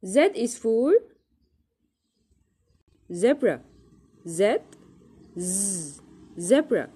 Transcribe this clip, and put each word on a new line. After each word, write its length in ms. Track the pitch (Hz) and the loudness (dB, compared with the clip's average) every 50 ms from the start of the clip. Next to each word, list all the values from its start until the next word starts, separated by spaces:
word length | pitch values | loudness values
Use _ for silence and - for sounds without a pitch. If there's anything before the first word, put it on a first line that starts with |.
| - | -10
Z 280 | 185 190 262 302 392 - | 0 2 4 4 4 2
is 220 | - 233 240 - - | -2 -6 -6 -6 -4
for 360 | - 226 226 226 247 285 370 466 - - _ _ _ _ _ _ _ _ _ _ _ _ _ _ _ _ _ _ _ _ _ _ _ _ _ _ _ _ _ _ _ _ _ _ _ _ _ _ _ _ | -4 -2 0 2 2 4 4 2 2 0 _ _ _ _ _ _ _ _ _ _ _ _ _ _ _ _ _ _ _ _ _ _ _ _ _ _ _ _ _ _ _ _ _ _ _ _ _ _ _ _
zebra. 500 | 175 175 180 240 294 285 - 220 151 120 - _ _ _ _ _ _ _ _ _ _ _ _ | -8 0 2 2 2 2 0 -2 -2 -2 -8 _ _ _ _ _ _ _ _ _ _ _ _
Z, 360 | 170 165 160 196 208 247 440 - - - _ - _ - _ - - _ - - - - 175 | -12 -2 0 0 2 2 0 -4 -8 -20 _ -20 _ -20 _ -20 -20 _ -20 -20 -18 -12 -10
z, 640 | 175 180 185 196 196 196 196 180 160 147 143 - - - - - - - - - | -8 -6 -4 -4 -4 -4 -4 -6 -10 -12 -16 -20 -20 -20 -20 -20 -20 -20 -16 -12
zebra. 520 | 175 175 233 277 302 294 247 185 127 - - | 0 2 2 2 2 0 -2 -4 -4 -6 -14